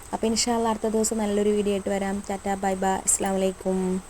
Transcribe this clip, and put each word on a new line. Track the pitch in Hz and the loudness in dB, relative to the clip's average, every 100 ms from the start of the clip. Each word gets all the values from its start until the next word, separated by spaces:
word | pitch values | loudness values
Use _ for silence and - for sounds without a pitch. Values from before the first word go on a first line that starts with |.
| - | -8
അപ്പോൾ | 202 226 | -2 0
ഇൻഷാ | 226 240 233 | 0 0 2
അല്ലാ | 226 | 0
അടുത്ത | 214 220 220 | 0 0 0
ദിവസം | 220 220 | 0 0
നല്ലൊരു | 208 202 208 208 | 0 2 2 2
വീഡിയോ | 202 196 | 2 0
ആയിട്ട് | 196 196 | 0 0
വരാം. | 196 202 202 | 0 -4 -4
ടാറ്റാ, | 196 202 196 | -4 -2 0
ബൈ | 196 190 | 0 0
ബൈ, | 190 190 - | 0 0 0
അസ്സലാമു | - 196 190 | 0 0 2
അലൈക്കും. | 190 185 190 190 185 185 | 0 0 -2 0 0 -2